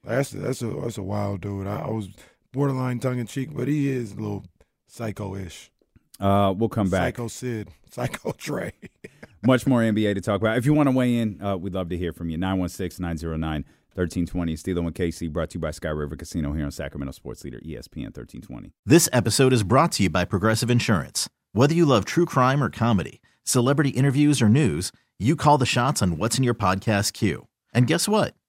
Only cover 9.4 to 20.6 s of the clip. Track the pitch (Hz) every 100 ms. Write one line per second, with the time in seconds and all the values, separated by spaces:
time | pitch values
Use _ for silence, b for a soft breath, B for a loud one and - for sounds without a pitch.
9.4 | 120 127 - 123 113 107 104 98 101 101
10.4 | 110 117 120 151 139 131 123 120 110 90
11.4 | 101 95 95 92 87 87 87 80 85 80
12.4 | 92 95 90 - 90 - 87 82 82 80
13.4 | 80 76 - b b - 87 90 85 90
14.4 | 85 80 - 87 85 80 87 - 85 80
15.4 | 78 85 78 - 80 76 73 76 80 87
16.4 | 73 78 71 - 73 73 69 - 65 58
17.4 | 69 58 78 69 - 78 55 - 58 62
18.4 | - 60 - _ - 160 - 123 107 -
19.4 | 131 127 92 127 165 - 92 90 90 92
20.4 | 107 110